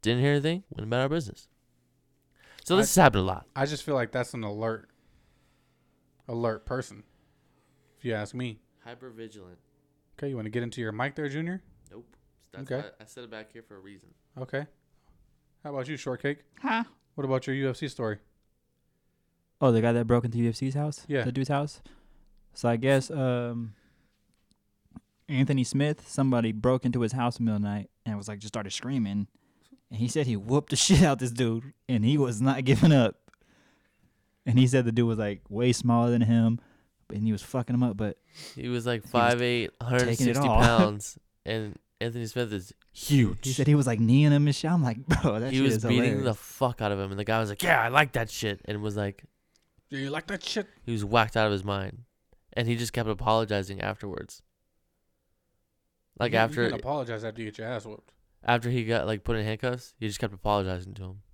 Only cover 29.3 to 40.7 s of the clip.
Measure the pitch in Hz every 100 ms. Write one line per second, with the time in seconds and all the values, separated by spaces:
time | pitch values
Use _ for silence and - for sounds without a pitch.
29.3 | _ _ _ _ - _ 107 120 156 131
30.3 | 107 104 139 147 - - 160 160 131 127
31.3 | 117 120 113 131 - - 123 110 147 135
32.3 | 107 131 131 131 120 165 147 110 - _
33.3 | _ _ _ _ _ _ _ _ _ _
34.3 | _ - 120 127 131 120 113 117 110 104
35.3 | 101 - 101 123 120 120 117 120 120 113
36.3 | 117 113 117 _ _ _ _ _ 104 110
37.3 | 104 - 131 120 120 123 101 104 - _
38.3 | - - - 127 123 117 117 - 120 120
39.3 | 120 123 120 107 _ 117 123 123 117 123
40.3 | 120 139 110 117